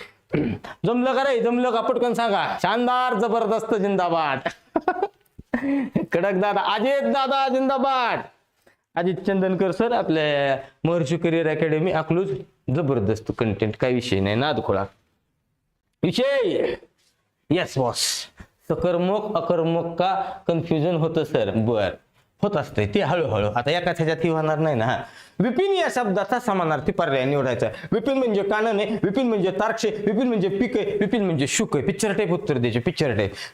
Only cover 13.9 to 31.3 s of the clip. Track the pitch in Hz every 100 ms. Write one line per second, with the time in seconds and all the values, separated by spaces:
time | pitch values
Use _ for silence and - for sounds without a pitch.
13.9 | 123 120 95 98 110 147 147 - 98 98
14.9 | _ _ _ _ _ _ _ _ _ _
15.9 | - 180 - 269 277 190 - - - -
16.9 | _ _ _ _ _ - 175 156 135 120
17.9 | 107 - - - - - _ - 160 180
18.9 | 175 180 208 220 190 - 170 165 165 170
19.9 | 170 180 190 190 - - 165 160 160 160
20.9 | 170 160 165 139 135 101 107 110 113 95
21.9 | - _ _ _ - 202 190 - - 104
22.9 | 208 147 175 147 107 104 113 131 175 175
23.9 | 165 160 160 170 160 156 156 160 127 113
24.9 | 113 - - - - 220 247 392 381 311
25.9 | 262 220 185 196 247 - 196 160 147 -
26.9 | - 165 135 131 143 131 120 113 - 156
27.9 | 214 226 269 247 202 202 214 226 202 208
28.9 | 220 190 196 247 214 180 185 214 226 214
29.9 | 202 202 208 254 220 185 196 240 208 202
30.9 | 202 202 240 190